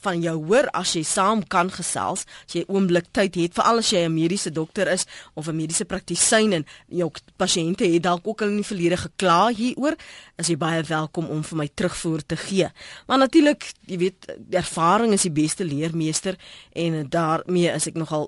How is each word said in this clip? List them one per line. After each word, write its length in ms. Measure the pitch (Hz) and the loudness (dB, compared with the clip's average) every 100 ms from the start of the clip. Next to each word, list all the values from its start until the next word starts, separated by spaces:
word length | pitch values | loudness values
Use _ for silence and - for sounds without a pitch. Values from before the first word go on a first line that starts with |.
van 160 | 208 175 | -4 -2
jou 140 | 170 165 156 | -2 -2 2
hoor 180 | 233 - - | 2 2 -2
as 160 | 180 170 | -2 -2
jy 60 | 156 | -2
saam 380 | - 190 220 180 | 2 2 2 2
kan 220 | 185 180 | 2 2
gesels, 540 | - 165 123 95 185 - - | -2 -6 -4 -2 -4 -8 -16
as 140 | - 175 | -8 -6
jy 80 | 160 | -2
oomblik 400 | 196 190 175 170 - | 0 2 2 0 0
tyd 220 | 196 175 | 0 0
het, 140 | 170 - | -2 2
veral 240 | - 233 | 2 2
as 140 | 220 | 2
jy 100 | 190 | 2
'n 100 | 170 | 2
mediese 380 | 160 165 196 185 | 2 0 0 -4
dokter 360 | 156 160 - 185 | -4 -4 -2 0
is 140 | 185 - - - - | 0 -4 -12 -18 -10
of 120 | 156 | -6
'n 80 | 160 | -4
mediese 300 | 156 165 202 | -4 -4 -4
praktisyn 680 | 190 - 170 - 226 214 | -8 -6 0 2 4 4
en 120 | 175 147 - - | 2 -2 -12 -8
jou 220 | 180 165 - - - | -4 -4 -4 -12 -4
pasiënte 480 | 185 185 165 190 202 | 0 0 0 0 2
het 160 | 170 | 2
dalk 240 | 175 175 208 | 2 -2 -2
ook 140 | 214 | -4
al 80 | 208 | -2
in 60 | 208 | -2
die 100 | 202 | -2
verlede 300 | 202 170 175 | 0 0 0
gekla 500 | 170 - 185 170 220 | -4 0 4 6 4
hieroor, 460 | 208 247 - 277 311 - - - - | 2 -2 0 -2 -2 -8 -20 -18 -6
is 100 | 170 | -2
jy 100 | 160 | 0
baie 260 | 160 165 | 0 -2
welkom 420 | 151 156 156 - 160 | -2 -2 -2 -4 -4
om 180 | 156 | -4
vir 140 | 156 160 | -4 -4
my 120 | 147 | -4
terugvoer 520 | - 180 - 170 160 - | -2 -4 -2 -4 -4 -4
te 100 | 165 | -8
gee. 320 | - 190 160 - - - - | -4 0 -2 -4 -20 -14 0
Maar 100 | 262 | 2
natuurlik, 540 | 269 320 294 294 - - - | 4 6 4 2 -4 -16 -8
jy 120 | 180 | -2
weet, 400 | 185 - - - 110 | -2 -4 -16 -16 -4
ervaring 600 | 180 160 - 165 202 233 | -4 -2 2 4 4 4
is 80 | 196 | 2
die 100 | 180 | 2
beste 320 | 151 156 - | 0 0 0
leermeester 720 | 175 139 165 165 156 156 190 185 - - - | -4 -2 -4 -2 -2 -2 -4 -8 -12 -20 -14
en 360 | - 170 160 139 | -6 -4 -4 -2
daarmee 600 | 170 160 160 - 180 170 | -2 0 0 0 0 2
is 160 | 156 160 | 0 -4
ek 60 | |
nogal, 340 | 165 156 151 | -6 -4 -4